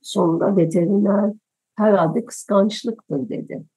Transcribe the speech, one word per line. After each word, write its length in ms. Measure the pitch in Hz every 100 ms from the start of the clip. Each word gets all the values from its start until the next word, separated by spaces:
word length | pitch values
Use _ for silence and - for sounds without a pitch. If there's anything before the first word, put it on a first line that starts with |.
Sonunda 560 | - 196 175 165 - 196
veteriner, 760 | 165 180 170 202 202 202 214 208 _ _ _ -
"Herhalde 500 | 214 196 165 - -
kıskançlıktır." 1040 | - - 202 208 - 233 226 _ 143 120
dedi. 340 | - - - 160